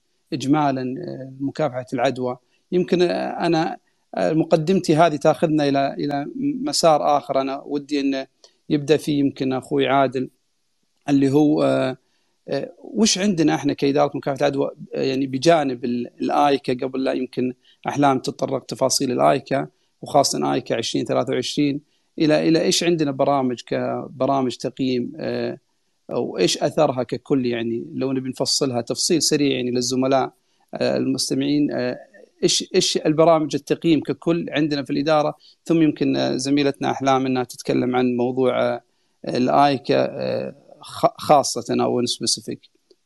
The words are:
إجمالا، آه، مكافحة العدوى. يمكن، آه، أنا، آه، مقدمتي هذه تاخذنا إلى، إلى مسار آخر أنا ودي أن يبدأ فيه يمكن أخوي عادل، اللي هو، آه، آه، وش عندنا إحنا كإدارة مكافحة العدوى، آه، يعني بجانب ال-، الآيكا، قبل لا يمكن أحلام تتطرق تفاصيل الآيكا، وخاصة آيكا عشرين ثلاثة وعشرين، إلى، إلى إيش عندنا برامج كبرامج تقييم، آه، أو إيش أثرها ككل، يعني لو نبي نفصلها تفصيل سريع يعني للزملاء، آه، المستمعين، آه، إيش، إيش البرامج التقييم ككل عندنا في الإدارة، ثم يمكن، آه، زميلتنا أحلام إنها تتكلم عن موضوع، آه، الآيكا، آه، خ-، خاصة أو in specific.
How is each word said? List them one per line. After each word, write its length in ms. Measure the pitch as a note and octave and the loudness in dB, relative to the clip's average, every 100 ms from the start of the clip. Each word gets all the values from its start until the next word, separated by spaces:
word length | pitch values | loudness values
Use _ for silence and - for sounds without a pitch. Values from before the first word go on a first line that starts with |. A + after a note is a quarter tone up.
| _ _ - | _ _ -10
إجمالا، 480 | D3 C3+ D3+ C#3+ C3 B2+ C3 C3+ | -6 0 2 2 -2 -6 -8 -10
آه، 260 | C3+ C3 C3+ | -10 -12 -8
مكافحة 460 | C#3 - D3+ B2 B2 | -8 -2 -4 -4 -6
العدوى. 440 | C3+ C3 B2+ B2 B2+ _ _ - | -2 0 0 -6 -6 _ _ -4
يمكن، 300 | F3+ - F3 | -2 0 2
آه، 440 | F3 F#3 - - F3 | 2 0 -4 -4 0
أنا، 320 | E3 E3 - _ _ _ - | 0 0 -6 _ _ _ -2
آه، 180 | F2+ | 0
مقدمتي 640 | D#3+ - E3+ D#3 F#3+ - D3+ | 2 2 2 4 0 2 4
هذه 200 | E3+ D3 | 4 4
تاخذنا 540 | D#3+ D3+ E3+ D3+ C#3+ | 2 2 2 2 2
إلى، 240 | C#3 C#3 | 2 0
إلى 320 | - D3 C#3+ C#3+ - C#3+ D3 | -2 -4 -4 -6 -4 -4 -4
مسار 540 | D3 - E3+ D3 - C#3+ | -4 2 4 4 4 0
آخر 240 | - C3+ | 2 -2
أنا 200 | C3+ C#3 - | -2 -6 -6
ودي 340 | D3 C#3+ D3 | -6 -4 -2
أن 260 | C#3 C3+ C3+ _ _ _ - | 0 -2 -8 _ _ _ -4
يبدأ 280 | D3+ C#3+ D3 | -2 2 2
فيه 220 | E3 C#3+ | 2 0
يمكن 340 | C#3 - C3 | 0 0 -4
أخوي 340 | C3 - C#3+ C3 | -4 -4 -2 2
عادل، 420 | C#3 C3+ B2+ C3 _ _ _ _ _ _ _ - | 2 2 0 -8 _ _ _ _ _ _ _ 0
اللي 220 | C#3 C#3 | 2 4
هو، 320 | C#3+ D3+ D#3 | 4 4 4
آه، 340 | C#3 C3+ C3 C3 _ _ _ _ - | 2 2 -2 -6 _ _ _ _ -6
آه، 240 | C#3 - - | -6 -6 -14
وش 340 | - - A3 F#3 | -8 2 2 2
عندنا 360 | G#3 E3 D3+ D#3 | 0 2 2 2
إحنا 180 | C#3+ | 0
كإدارة 380 | C#3 C#3+ C#3+ C#3+ C#3 | 0 0 2 2 0
مكافحة 220 | D3 C3+ | -4 0
العدوى، 300 | C#3+ C#3 C#3+ - - D3 | 0 0 -4 -6 -10 -4
آه، 80 | |
يعني 240 | C3+ C3+ C#3 | -2 -2 -2
بجانب 580 | C3 E3 E3 C#3 B2 B2+ | 0 4 4 2 -4 -4
ال-، 220 | B2 A#2+ - | -4 -6 -6
الآيكا، 520 | C3+ D3 D3 C3+ - B2+ C3+ | -2 2 2 2 -2 -4 -4
قبل 160 | C3 | -4
لا 100 | C3 | -4
يمكن 400 | C3+ B2+ - B2+ - _ _ A#2+ | -4 -4 -4 -4 -6 _ _ -6
أحلام 320 | C3 C#3+ C3+ | 0 2 2
تتطرق 460 | - - C3 C3 - | -2 -6 -4 -6 -6
تفاصيل 460 | B2+ C3 - C3+ | -2 0 0 -2
الآيكا، 560 | B2+ D3 C#3+ - C3+ D3+ _ _ - | 2 2 2 0 -4 -4 _ _ -18
وخاصة 520 | C3 C#3+ C3+ - C#3+ | 0 2 2 0 -2
آيكا 220 | C#3 - A#2+ | -2 -2 -4
عشرين 280 | A2+ C#3 C3 | -2 -4 -2
ثلاثة 280 | C3 B2+ | -2 -2
وعشرين، 480 | C3 A#2+ - C#3+ C#3+ _ _ _ - | -4 -4 0 0 -2 _ _ _ -2
إلى، 300 | D#3 D3+ E3 | 2 2 4
إلى 120 | D#3+ | 2
إيش 220 | F#3+ F3 | 2 0
عندنا 280 | E3+ E3+ C#3+ | 0 0 0
برامج 500 | C3+ C#3 C#3+ B2+ A#2+ - | 0 0 2 0 -4 -6
كبرامج 880 | C3 B2 B2 C3+ B2+ C3 C3+ B2+ - | -4 -4 -6 -8 -4 0 0 -2 -4
تقييم، 580 | C3 - C3 B2 A#2+ D#3 | -8 -4 -2 -2 -4 -6
آه، 400 | B2 A#2+ A#2+ C3 _ _ _ _ - | -6 -4 -6 -8 _ _ _ _ -8
أو 260 | - - - | -4 -4 0
إيش 200 | F3+ - | 0 0
أثرها 460 | D#3 - D3 B2+ | -2 2 0 0
ككل، 420 | B2 B2+ - C#3 B2 | -4 -6 -2 0 0
يعني 400 | A#2 A#2 A#2 D#3 C#3 | -2 -4 -4 -6 -6
لو 160 | C3 | -2
نبي 160 | C3 C3 | -2 -4
نفصلها 520 | B2 C3 - C#3 A#2+ | -4 -2 0 0 -2
تفصيل 400 | A#2 B2+ - E3 | -4 -4 0 2
سريع 340 | - D3+ C#3+ B2+ | 2 2 2 0
يعني 160 | B2 | -2
للزملاء، 640 | B2 B2 B2+ C3 C3+ B2 _ _ _ _ | -2 -2 0 2 2 0 _ _ _ _
آه، 240 | - B2 C3 | -4 -2 0
المستمعين، 760 | B2+ C3+ - C3+ C#3 D3 D3 | 0 -2 -2 -2 0 0 0
آه، 280 | B2 B2 - - - - - | -2 -4 -6 -12 -20 -20 -2
إيش، 260 | F#3 - - F#3 | 0 0 0 0
إيش 220 | - F#3+ | 0 0
البرامج 580 | D#3+ D3+ E3 D#3+ D3+ C#3+ | 0 4 6 6 2 -4
التقييم 440 | - D3 E3 D3 | -2 -2 2 2
ككل 440 | C#3+ C3+ E3+ E3+ E3+ | 0 -4 -2 -2 -2
عندنا 340 | C#3+ D#3 C#3+ | -2 0 -2
في 60 | C3+ | -4
الإدارة، 460 | C#3+ D3 D3+ D3+ - _ _ - | -2 2 2 2 -4 _ _ 0
ثم 160 | E3 | 4
يمكن، 340 | D#3 D3+ C3+ C3+ | 4 2 0 0
آه، 180 | C3 C#3 | 0 -2
زميلتنا 540 | C3 C#3+ C#3 - C3+ | 0 2 0 0 -4
أحلام 340 | A#2+ C3+ C3 C3 | -2 2 2 2
إنها 180 | B2+ | -2
تتكلم 520 | B2 - - C3+ B2+ B2 | -4 -8 -2 0 0 0
عن 200 | B2+ A#2+ | 0 0
موضوع، 440 | B2 B2+ B2+ A#2+ A#2+ A#2+ | -2 2 0 2 -2 -2
آه، 60 | _ _ _ _ - | _ _ _ _ -6
الآيكا، 800 | - - D3 C#3+ C3+ - C3+ C3 | -2 2 4 4 2 0 0 0
آه، 440 | C3+ B2+ A#2+ C3 - _ - | -2 -4 -4 -6 -12 _ -20
خ-، 340 | - - - - | -16 -2 -2 0
خاصة 560 | - D3 B2+ A#2+ - B2 | 4 4 4 -4 -4 -2
أو 180 | B2 B2 | 0 0
in 40 | B2 | -2
specific. 640 | - A#2+ - - B2 _ _ _ _ | -4 -4 -4 -6 -12 _ _ _ _